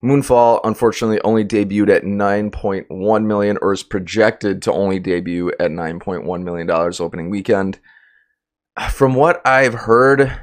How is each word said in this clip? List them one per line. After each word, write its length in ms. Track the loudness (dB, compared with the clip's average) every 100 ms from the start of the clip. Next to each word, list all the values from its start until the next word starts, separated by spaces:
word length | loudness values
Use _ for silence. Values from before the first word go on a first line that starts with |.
Moonfall, 580 | 2 2 4 4 4 4
unfortunately, 580 | 0 0 0 0 -2 0
only 240 | 2 0 2
debuted 500 | 0 0 2 4 4
at 80 |
nine 460 | 2 -2 0 0 -2
point 380 | -4 -4 -6 -8
one 380 | -4 0 0 2
million, 320 | 0 0 0
or 100 | -2
is 120 | -2
projected 800 | -4 -8 -4 2 2 2 -4 -2
to 100 | -2
only 260 | -2 0 -2
debut 520 | -2 -4 -2 -4 -4 -2
at 100 | -2
nine 300 | -2 -8 -8
point 240 | -8 -8 -6
one 180 | -6
million 220 | -6 -6 -2
dollars 340 | 0 0 -2
opening 300 | -8 -8 -6
weekend. 500 | -6 -2 0 0 -6 _ _ _ _ _ _ _ _ _ -12 -8
From 240 | 0 2
what 320 | 4 2 2 2
I've 280 | 2 2
heard 580 | 0 2 4 4 4 2 -2